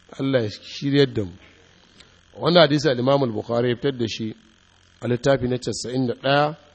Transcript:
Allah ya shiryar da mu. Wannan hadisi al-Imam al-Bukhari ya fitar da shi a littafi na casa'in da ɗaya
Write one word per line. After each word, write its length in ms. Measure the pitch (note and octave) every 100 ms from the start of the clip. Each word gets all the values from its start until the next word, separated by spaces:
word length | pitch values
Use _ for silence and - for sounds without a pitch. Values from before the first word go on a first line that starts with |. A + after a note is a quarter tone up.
| _ -
Allah 240 | C3+ C3
ya 60 | G#2+
shiryar 600 | - - - C#3+ C#3 C3+
da 100 | A2+
mu. 80 | F#2+ F2+ - - _ _ _ - - _ _ -
Wannan 220 | C3+ F3
hadisi 260 | D3+ D3 D3
al-Imam 340 | B2 B2+ C#3
al-Bukhari 480 | B2+ G#2+ - A#2 B2
ya 60 | A#2
fitar 160 | C#3 B2+
da 80 | A2+
shi 260 | - A2 - _ _ _ _ _ _
a 60 | A#2
littafi 400 | A#2+ C#3 C3+ B2
na 100 | B2
casa'in 480 | B2 G#2+ A2 B2+ B2
da 80 |
ɗaya 420 | - C3 C#3+ D3+ E3 -